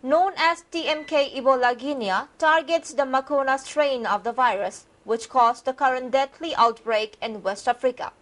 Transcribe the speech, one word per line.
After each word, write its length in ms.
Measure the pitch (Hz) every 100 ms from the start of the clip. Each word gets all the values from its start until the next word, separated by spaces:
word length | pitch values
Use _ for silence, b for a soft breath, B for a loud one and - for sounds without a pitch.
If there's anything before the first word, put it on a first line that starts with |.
known 320 | 254 311 381 359
as 280 | 320 330 -
T 160 | 339 294
M 160 | 302
K 260 | 302 311 277 262
Ebola 420 | 254 262 247 240
guinea, 500 | 262 277 208 190 269 _
targets 540 | 320 320 277 330 330
the 100 | -
Makona 560 | 269 262 269 285 269 269
strain 480 | 269 294 294 254 220
of 160 | 202
the 80 | 202
virus, 560 | 240 247 196 190 - - _
which 260 | - 226 -
caused 360 | 262 233 247 -
the 80 |
current 360 | 262 269 254 254
deadly 460 | 262 269 - 330 -
outbreak 600 | 233 226 220 220 220 -
in 220 | 233 214
West 240 | 185 202 -
Africa. 440 | 240 262 247 170 _